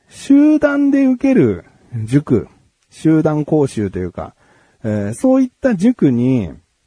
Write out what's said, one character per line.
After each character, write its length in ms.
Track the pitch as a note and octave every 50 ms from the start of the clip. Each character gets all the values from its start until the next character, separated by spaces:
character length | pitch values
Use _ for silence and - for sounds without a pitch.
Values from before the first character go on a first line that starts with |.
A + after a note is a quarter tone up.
| _ _
集 500 | - - - - C#4 C#4+ D4 D4+ D#4 D4+
団 320 | - C#4+ C#4+ C#4+ C#4+ C#4
で 160 | C#4 C#4 C#4
受 160 | C4 B3+ B3 -
け 120 | C4+ B3+
る 300 | A3 C3 A2 F#2+ E2+ - _ _ _ _ _ A#2+ A2+ A2
塾、 440 | A2 B2+ D3 D3 - C3 G2 D2 - _ _ _ _ _ _ _ _
集 320 | _ - - D#3+ D#3+ D#3+ D3+
団 220 | D#3 D#3 D3+ D3
講 240 | - D#3+ D3+ C#3 C3
習 240 | - A2+ G#2 F#2+ F2+
と 80 | F2+
い 60 | F#2
う 40 | F2
か、 240 | - - D#2 - - _ _ _ _ _ _ _ _ _ -
え 300 | A2 G#2+ G#2 G2+ G2+ A2+
ー、 20 |
そ 220 | - - C4 C4
う 40 | C4+
い 60 | C4
っ 40 | B3+
た 260 | _ _ - C4 A3+
塾 340 | E3 F#3+ B3 B3 - - C#3+
に 400 | B2 A#2 B2 C3 C3 B2 F#2+ D#2 B1+ - _ _ _ _ _